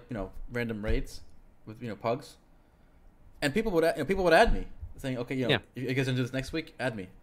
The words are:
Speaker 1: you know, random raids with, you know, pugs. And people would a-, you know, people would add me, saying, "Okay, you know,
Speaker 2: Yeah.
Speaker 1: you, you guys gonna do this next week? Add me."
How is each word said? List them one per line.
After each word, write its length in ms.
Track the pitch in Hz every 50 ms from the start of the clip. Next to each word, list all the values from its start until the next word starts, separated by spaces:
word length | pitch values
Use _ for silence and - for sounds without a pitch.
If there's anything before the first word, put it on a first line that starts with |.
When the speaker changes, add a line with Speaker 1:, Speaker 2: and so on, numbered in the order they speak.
| - -
Speaker 1:
you 40 | 127
know, 160 | 107 95 95 - - - -
random 320 | 123 120 120 117 113 104 101
raids 360 | 110 113 127 135 - - - - - - - - - - - -
with, 160 | - 110 117
you 80 | 120 120
know, 60 | 104
pugs. 400 | - - 113 120 - - - - - _ - - - _ _ _ - - - - - - - - - - - - -
And 120 | - 147 139
people 180 | 208 220 226 190
would 100 | 165 160
a-, 100 | 165 -
you 40 | 156
know, 60 | 143
people 180 | 127 196 190 185
would 100 | 175 160
add 200 | 175 233 220 -
me, 140 | - - - - - - - - -
saying, 200 | - 135 127 120
"Okay, 160 | 123 - 139
you 80 | 131 127
know, 60 | 113
Speaker 2:
Yeah. 80 | 131 107 - - -
Speaker 1:
you, 120 | 120 131 123
you 40 | 131
guys 120 | 127 135
gonna 120 | 131 127 123
do 60 | 127
this 100 | 123 127
next 200 | 135 131 - -
week? 220 | 165 156 - - -
Add 160 | 117 131 123
me." 120 | 104 92 90 - -